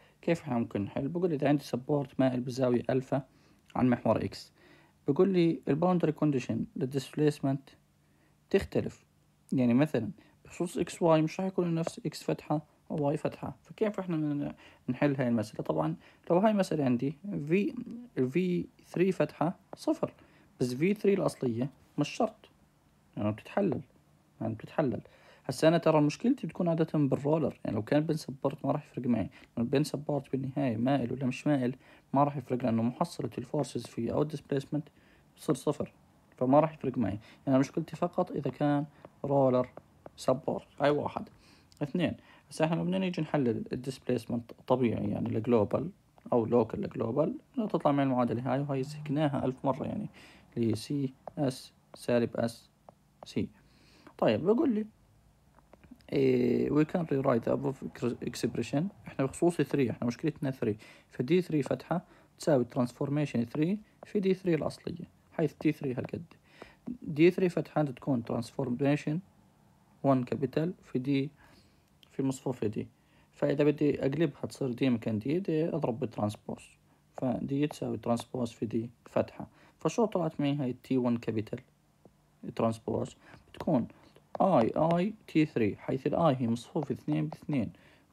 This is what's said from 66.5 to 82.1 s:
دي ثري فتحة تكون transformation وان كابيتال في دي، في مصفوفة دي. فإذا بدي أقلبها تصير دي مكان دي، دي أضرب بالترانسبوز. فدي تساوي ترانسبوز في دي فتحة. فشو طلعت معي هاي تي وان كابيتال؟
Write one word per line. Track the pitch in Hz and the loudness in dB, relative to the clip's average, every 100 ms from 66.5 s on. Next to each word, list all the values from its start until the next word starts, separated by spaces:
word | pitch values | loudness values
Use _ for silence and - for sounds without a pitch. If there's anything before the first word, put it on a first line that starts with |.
| - - - - - | -20 -20 -16 -12 -10
دي | - 147 170 | -4 6 6
ثري | 180 185 | 6 2
فتحة | 165 147 - | 0 -2 0
تكون | 147 123 - 117 113 | -2 -2 -2 -2 0
transformation | 120 117 - 123 123 139 147 - 160 - _ _ _ _ _ _ _ | -4 -4 -4 -4 0 2 2 0 -4 -6 _ _ _ _ _ _ _
وان | 139 131 | 2 2
كابيتال | 123 - 135 - 170 - | 2 -2 -2 0 -2 -4
في | - 131 | -6 -4
دي، | 135 139 139 - - - _ _ _ _ _ | 0 0 0 -8 -20 -20 _ _ _ _ _
في | - | -4
مصفوفة | 135 131 143 120 110 | -2 -2 -4 -2 -4
دي. | 107 110 _ _ _ _ | -4 -8 _ _ _ _
فإذا | - 147 143 | -4 -2 2
بدي | 147 147 147 - | 2 4 2 2
أقلبها | 139 143 165 - | 0 0 0 -2
تصير | 113 - 139 | -10 -4 -4
دي | 117 135 | 0 0
مكان | 117 113 107 | 0 0 -2
دي، | 131 170 | -2 -2
دي | 196 156 165 | 0 0 0
أضرب | 160 143 117 | -2 -2 -2
بالترانسبوز. | 120 - 104 - - - - _ _ _ _ - | -4 -2 -4 -4 -10 -12 -14 _ _ _ _ -6
فدي | 131 113 135 139 147 | -4 -2 -2 -2 -2
تساوي | - 127 117 | -2 -6 -4
ترانسبوز | 120 117 - 131 120 | -2 -2 -2 -6 -6
في | - 113 | -4 -4
دي | 117 117 - - | -4 -4 -12 -6
فتحة. | 120 117 - - _ - _ | -2 -2 -4 -18 _ -20 _
فشو | 160 - 220 | -4 0 0
طلعت | 190 160 - | 0 -2 0
معي | 143 143 | 0 0
هاي | 127 123 | -2 -4
تي | - 131 | -2 0
وان | 123 117 | 2 0
كابيتال؟ | - 110 107 - - _ _ _ - | -2 -4 -4 -8 -12 _ _ _ -20